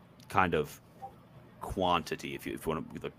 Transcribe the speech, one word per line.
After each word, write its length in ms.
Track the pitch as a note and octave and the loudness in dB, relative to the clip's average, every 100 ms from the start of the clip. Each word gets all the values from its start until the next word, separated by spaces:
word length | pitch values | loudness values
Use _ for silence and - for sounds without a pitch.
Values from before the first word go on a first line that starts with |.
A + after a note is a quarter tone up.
| - - - | -20 -20 0
kind 240 | G2+ F2+ | 4 4
of 260 | D#2+ C#2+ - - - - - - - - - | 4 0 -6 -20 -16 -16 -16 -20 -20 -20 -14
quantity, 760 | - - F2+ E2+ D#2+ - C#2+ C#2 | -6 0 4 4 2 -6 -6 -8
if 120 | C#2 | -6
you, 60 | |
if 120 | - D#2+ | -4 -2
you 60 | |
want 220 | D#2 - - | -2 -4 -8
to, 60 | |
the 80 | C#2+ | -10